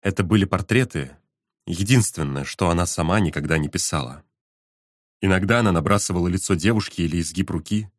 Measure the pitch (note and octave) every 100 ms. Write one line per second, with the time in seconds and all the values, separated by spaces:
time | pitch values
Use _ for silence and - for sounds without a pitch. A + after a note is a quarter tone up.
0 | G2+ F#2+ F#2 A2 F#2+ F#2 - A2+ B2+ D#2+
1 | C2 - _ _ _ _ - E2+ G2 B2+
2 | A2 - D2 C#2 C#2 - F#2 E2+ F2+ -
3 | E2 G2+ F2+ - D2+ D#2+ C#2+ - - D#2+
4 | B1+ C2+ _ _ _ _ _ _ _ _
5 | _ _ G2 F#2 G2 A#2 A2 E2+ D2+ G2+
6 | - F2+ F2 F2+ - F2+ F#2 A2+ - -
7 | E2+ E2 E2 F2 - D#2 - G#2+ G#2+